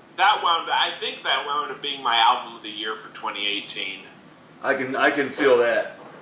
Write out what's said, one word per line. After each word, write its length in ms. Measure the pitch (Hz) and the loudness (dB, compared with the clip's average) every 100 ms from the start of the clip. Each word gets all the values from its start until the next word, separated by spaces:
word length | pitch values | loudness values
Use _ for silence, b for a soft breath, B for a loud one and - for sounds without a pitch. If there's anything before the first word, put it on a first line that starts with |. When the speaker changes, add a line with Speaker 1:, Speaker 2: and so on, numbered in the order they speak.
| - - | -12 2
Speaker 1:
that 260 | 196 - | 2 4
wound, 260 | 175 165 175 | 2 0 0
I 200 | 165 170 - | 0 0 -2
think 240 | 240 - | -8 -4
that 220 | 165 139 143 | -2 -2 -2
wound 260 | 147 139 | -4 -4
up 100 | 131 | -6
being 200 | 143 139 | -8 -4
my 160 | 120 117 | 0 4
album 380 | 120 123 113 - | 4 4 -2 -14
of 60 | |
the 60 | 107 | -12
year 260 | 107 107 110 | -8 -6 -8
for 140 | - - | -10 -10
twenty 300 | 107 104 104 | -8 -6 -4
eighteen. 580 | 101 - 104 95 95 95 - - - - - | -4 -6 -6 -8 -12 -18 -20 -20 -20 -20 -6
Speaker 2:
I 120 | 123 | -4
can, 200 | 135 127 | -2 -2
I 180 | 123 139 | 0 2
can 180 | 143 131 | 2 -2
feel 260 | - 139 120 | 2 6 6
that. 380 | 117 107 - - - - | 6 2 -2 -10 -18 -20